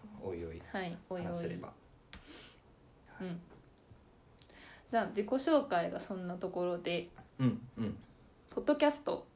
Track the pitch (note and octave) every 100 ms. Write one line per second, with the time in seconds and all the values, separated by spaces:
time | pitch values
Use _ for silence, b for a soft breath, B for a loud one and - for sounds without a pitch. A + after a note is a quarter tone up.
0 | - - G2 E2+ E2+ E2 - G3 F3+ F3
1 | - F#3 F3 F3 E3+ E3+ - - - -
2 | - - B B B B - - - -
3 | - - F#3 E3+ - - - - - -
4 | - - - - - B B B - A#3
5 | F#3+ - G#3 C4 E4 D4+ - F3 E3+ -
6 | - F#3+ F3+ F3+ F#3 F3+ F3+ F3 E3+ F3
7 | F3 - - - B2+ G#2 - - G#2+ -
8 | - - - - - - C4+ D4 D4 D4
9 | - - -